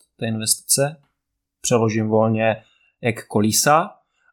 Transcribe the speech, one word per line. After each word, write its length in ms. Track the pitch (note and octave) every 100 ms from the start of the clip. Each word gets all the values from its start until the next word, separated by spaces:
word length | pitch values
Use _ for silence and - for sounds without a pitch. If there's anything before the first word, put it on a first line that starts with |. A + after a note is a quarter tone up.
| _ -
té 80 | A2+
investice, 720 | A2 A2 - - - C#3+ D#3 _ _ _ _ _ _
přeložím 460 | - A#2+ A2+ A2 G#2+
volně, 480 | A2 A2 A2+ A2+ A2 _ _ _ -
jak 240 | A#2+ A2 -
kolísá, 640 | A3 A2 G#2+ D3 D#3 G3 - _ _ _